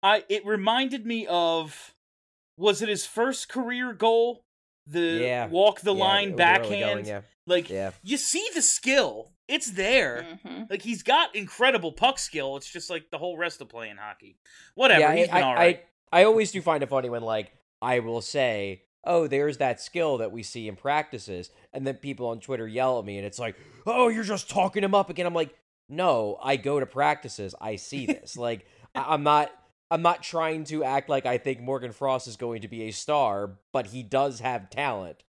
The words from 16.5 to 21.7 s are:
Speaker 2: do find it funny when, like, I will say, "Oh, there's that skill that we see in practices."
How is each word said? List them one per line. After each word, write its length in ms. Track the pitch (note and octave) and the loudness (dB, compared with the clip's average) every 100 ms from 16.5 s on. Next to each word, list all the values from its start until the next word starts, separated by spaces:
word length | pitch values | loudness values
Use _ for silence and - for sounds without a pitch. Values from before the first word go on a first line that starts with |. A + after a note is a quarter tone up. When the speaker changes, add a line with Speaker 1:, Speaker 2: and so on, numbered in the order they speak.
Speaker 2:
do 100 | F#3+ | -2
find 200 | F3 D#3 | 0 0
it 80 | C#3 | 2
funny 200 | C3+ B2 | -2 -2
when, 120 | A#2+ | -4
like, 280 | A2+ A2 G#2 _ _ _ | -2 -4 -4 _ _ _
I 160 | A#2+ B2+ | 0 0
will 220 | A2+ A#2 | 0 -6
say, 600 | G#2 D3 B2+ G#2+ G2+ F#2 _ _ | -4 0 0 0 -4 -8 _ _
"Oh, 240 | - E3+ D#3 | 0 2 2
there's 300 | C3+ D3 C3 | 2 0 0
that 220 | C3+ A#2+ | -2 -2
skill 380 | - E3+ E3 C3 | -6 -2 0 0
that 120 | A2+ | -2
we 100 | A2 | -6
see 240 | G#2+ B2 A2 | -12 -10 -10
in 80 | G2 | -8
practices." 760 | C#3 D3 D3+ A#2+ G2 F2+ F2+ _ _ | -2 -2 -2 -10 -10 -12 -12 _ _